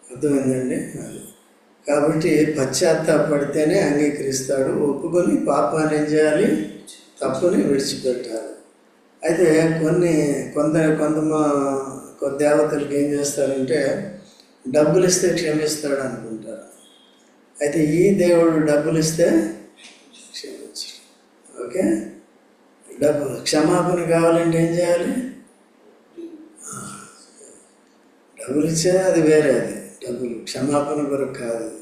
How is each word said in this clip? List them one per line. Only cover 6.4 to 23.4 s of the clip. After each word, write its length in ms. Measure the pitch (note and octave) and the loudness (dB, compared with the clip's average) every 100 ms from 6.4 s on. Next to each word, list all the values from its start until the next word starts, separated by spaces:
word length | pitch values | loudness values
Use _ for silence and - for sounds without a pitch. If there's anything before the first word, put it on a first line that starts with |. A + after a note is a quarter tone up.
| - - - - - - - - | 2 0 -4 -12 -20 -20 -20 -8
తప్పుని 400 | C3+ - F3 F#3+ | -6 0 2 2
విడిచిపెట్టాలి. 920 | C#3+ C#3 - - C3 A#2+ A#2 A2+ - - - _ _ _ _ _ | 2 0 -2 -4 -4 -4 -6 -10 -10 -16 -20 _ _ _ _ _
అయితే 560 | D#3+ F3 E3+ D#3 E3 D#3+ | -2 2 4 4 2 0
కొన్ని, 680 | D#3+ F3 E3+ D#3 D3 C3 B2 | 0 2 2 2 0 -2 -4
కొంత, 200 | D3+ D3+ | -2 0
కొంత 440 | D#3+ D#3 D#3 D3+ D#3 | 2 2 2 0 0
మా-, 880 | D#3 D#3 D3 C#3+ C#3 C3+ C3+ C3+ - - | 0 0 0 0 0 -4 -6 -12 -18 -8
కొ-, 180 | C#3+ C#3 | -6 0
దేవతలకు 560 | D3 D3+ D3+ D3+ C#3 | 2 4 2 0 -2
ఏం 180 | C#3+ C#3+ | 0 0
చేస్తారంటే, 960 | C#3+ C#3+ - C3+ C3+ C3 D3+ C3+ C3+ - - - - _ _ C3 | 0 -2 0 0 0 -2 0 0 -2 -6 -14 -20 -20 _ _ 0
డబ్బులు 380 | D3 D#3 F#3 F3+ | 2 4 4 4
ఇస్తే 280 | F3+ F3+ | 2 2
క్షమిస్తాడు 680 | E3 D#3+ D3+ D3+ - D3 C#3 | 0 0 0 -2 -4 -4 -4
అనుకుంటారు. 640 | C3 A2+ A2 A2 G#2+ A2+ - - - _ _ _ _ _ _ - | -4 -8 -10 -12 -12 -16 -18 -20 -20 _ _ _ _ _ _ -4
అయితే 220 | D3 F3+ | -2 0
ఈ 300 | D3+ E3 G3 | 2 4 4
దేవుడు 520 | F#3+ F3 E3+ E3 D#3 D3+ | 4 4 6 4 4 2
డబ్బులు 340 | D3 D3+ D#3+ | 2 2 0
ఇస్తే 540 | D#3 - F3 - - - - - - - _ - - | 0 2 4 4 0 -8 -18 -20 -20 -20 _ -20 -18
క్షమించడు. 1400 | - G2 - - - - - - _ _ _ - - B2 | -16 -14 -16 -16 -14 -14 -16 -20 _ _ _ -20 -14 -8
ఓకే, 400 | F#3 - - - - _ _ _ _ _ _ - - | -2 0 -2 -6 -16 _ _ _ _ _ _ -20 -2
డబ్బు 420 | D3 C#3+ C3+ A#2+ | 0 0 -4 -6